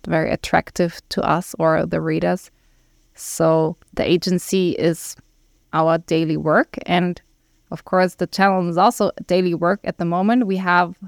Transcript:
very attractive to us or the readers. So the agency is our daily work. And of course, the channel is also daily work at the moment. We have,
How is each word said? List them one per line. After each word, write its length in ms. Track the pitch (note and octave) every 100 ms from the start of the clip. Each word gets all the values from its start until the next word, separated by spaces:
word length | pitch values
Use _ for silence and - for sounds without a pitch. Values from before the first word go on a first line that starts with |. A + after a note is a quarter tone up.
| -
very 260 | E3 D#3+
attractive 680 | - - E3+ - - F3 - -
to 120 | -
us 300 | - D#3 - -
or 260 | E3 D#3+ E3
the 140 | E3+
readers. 500 | D#3+ D#3+ F3 F3+ - _ _ _ _ _ _ -
So 600 | - - D#3+ D#3+ D#3+ F3 _
the 100 | -
agency 680 | - F3 F#3 F3+ - F#3+ F3+
is 440 | - E3+ E3 - - _ _ _ _ _
our 240 | D#3 D#3+ E3
daily 400 | - D#3+ D#3+ D#3
work. 400 | D#3 E3+ D4+ - -
And 360 | F3 F3+ F3 _ _ _ _ -
of 140 | E3+ -
course, 300 | F#3 F#3 -
the 120 | F3
channel 420 | - G3 F#3+ F3
is 80 | E3+
also 340 | G#3 - G3+ - -
daily 300 | F3+ F3+ E3+
work 240 | E3+ G3+
at 140 | - -
the 80 | E3+
moment. 420 | F3 G3+ B3 G#3
We 100 | F#3+
have, 380 | F#3 F3+ F3 F3+